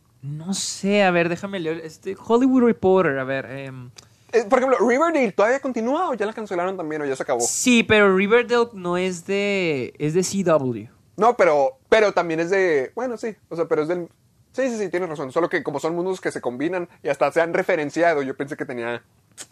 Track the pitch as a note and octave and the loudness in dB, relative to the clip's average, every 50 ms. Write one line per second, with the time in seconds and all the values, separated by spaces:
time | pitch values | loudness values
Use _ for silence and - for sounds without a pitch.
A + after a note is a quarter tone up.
0 | _ _ _ _ - C#3+ D3 D#3 D#3+ F#3 G3 - - - - - - G3 G3+ G#3 | _ _ _ _ -14 -12 -12 -10 -6 -6 -6 -4 -6 -8 -6 -4 -2 2 4 4
1 | G3 F#3 F3 E3+ E3+ E3+ F3 E3+ - G3 G3 F#3+ E3 D#3 E3 E3+ E3 D#3+ D#3 - | 4 4 4 4 2 2 -2 -6 -8 -8 -8 -6 -6 -6 -6 -6 -10 -14 -16 -14
2 | - F#3+ G3 - - - A3+ A#3+ C4 C4 B3+ C4 A#3+ A#3 G#3+ - - F#3 F#3 F#3+ | -12 -12 -12 -6 -2 2 2 4 4 4 4 4 4 4 2 2 2 4 4 4
3 | F3+ D#3 C3+ C3+ C3 C3 C3+ C3+ C3 A2 C3 C#3 C3+ C3+ C3 B2+ B2 B2 - - | 4 2 0 -2 -4 -4 -4 -6 -6 -8 -12 -12 -12 -14 -14 -16 -16 -18 -20 -20
4 | - _ _ _ _ _ - A3+ A#3 G3+ C4 B3+ A#3+ C4+ B3+ G#3+ A#3 A#3 A#3 C4+ | -20 _ _ _ _ _ 0 0 2 2 2 2 4 4 4 4 4 4 4 4
5 | D#4+ E4+ E4 D4 B3+ A#3+ - - G3+ A3+ B3+ C#4 - C4+ B3 A#3+ A3 A#3+ C#4 E4 | 4 2 2 2 2 2 2 2 2 2 2 0 -2 -4 -4 -4 -2 -2 -2 -2
6 | F#4 E4+ C4 G3 G3+ G#3 A3 A#3 A3 G3+ G3 E3+ F3 F#3 G3 F#3 E3 D3+ D#3 D#3 | -2 -2 -4 -4 -4 -6 -6 -8 -8 -6 -4 -4 -2 -4 -4 -6 -6 -6 -6 -4
7 | D3 C#3 C3+ - E3+ - C3+ A#2 A#2 - - - - B3+ B3 A3+ G#3+ - A3 G#3+ | -4 -4 -4 -4 -2 -2 -2 -2 -2 -2 -2 0 2 4 4 4 4 4 4 4
8 | G#3 G3 F#3 F#3 G3+ G3+ A3+ B3 A#3+ G#3+ A#3+ A#3+ A#3 A#3 A3+ F#3+ F3 F3 F3 F3+ | 6 4 4 2 2 2 2 2 2 2 0 0 0 -2 -4 -8 -6 -4 -2 -2
9 | F#3 F#3 F#3 E3+ E3+ - G3 G3+ G3+ G3+ G3+ G3 F3+ E3 D3 C3 A#2+ - - - | -2 -4 -6 -8 -8 -6 -4 -2 -2 -2 -2 -2 -2 -2 -2 -4 -4 -8 -6 -4
10 | D3 D3+ D#3 F#3 F3+ - - G3 F#3 F3 D#3+ D3+ C3 B2+ A#2 G#2 G#2+ B2 _ _ | -4 -2 0 0 -2 -2 -2 -2 2 2 2 2 2 -2 -4 -6 -10 -14 _ _
11 | _ _ _ - G#3 A#3+ A#3 - G3 E3+ D3+ D3 C#3 C3 - _ _ - - A3 | _ _ _ 2 2 4 4 4 4 4 4 4 2 0 -2 _ _ 2 4 4
12 | G#3+ G3+ - F3+ E3+ E3+ D#3+ D#3+ E3+ E3+ G3 G3 F#3+ F3+ D#3 C#3 B2+ - - A3+ | 4 4 2 0 -2 0 -2 -2 -2 0 2 2 2 2 2 0 0 -2 -6 -6
13 | B3 C4 A#3 - - A#3 G3 _ _ - E3 E3 D#3+ - E3 D3+ D3+ D#3 F3+ F3 | -6 -6 -6 -8 -8 -10 -10 _ _ -8 -6 -4 -2 -2 0 0 0 -2 -2 -4
14 | E3+ E3 _ _ _ _ _ _ _ _ - - C4+ C4 A#3 G#3+ G#3 F3 - G#3+ | -6 -10 _ _ _ _ _ _ _ _ -6 -4 -2 -2 -2 -4 -4 -4 -4 -4
15 | F#3 E3 D3+ D3+ D3 C3 B2 E3+ F3 E3+ - E3+ - - D3 C#3 - D#3+ E3+ E3+ | -4 -4 -6 -8 -8 -4 -2 0 0 0 0 -2 -2 -4 -6 -4 -4 -4 -4 -4
16 | F3 F#3 F#3 F3+ - D#3+ - C#3 - C3 B2 B2 C#3+ E3+ F#3 F3+ F3 - _ _ | -4 -4 -4 -4 -6 -6 -6 -6 -6 -6 -4 -4 -4 -4 -4 -6 -8 -10 _ _
17 | - D3+ C#3 - D#3 C#3+ - E3 E3 E3+ E3+ F#3 F3+ - F#3+ D#3+ D3 C#3 - D#3 | -4 -4 -2 0 0 0 2 2 0 0 0 -2 0 0 0 0 0 -2 0 2
18 | E3+ E3+ E3 C#3+ C3+ C3 - - - C#3 D3+ - C#3+ B2+ C3 B2 A#2 A#2 A#2+ A2+ | 2 2 2 2 -2 -4 -4 -6 -8 -8 -8 -8 -8 -8 -8 -6 -6 -6 -6 -8
19 | - _ _ _ _ _ _ - - - | -10 _ _ _ _ _ _ -20 -20 -20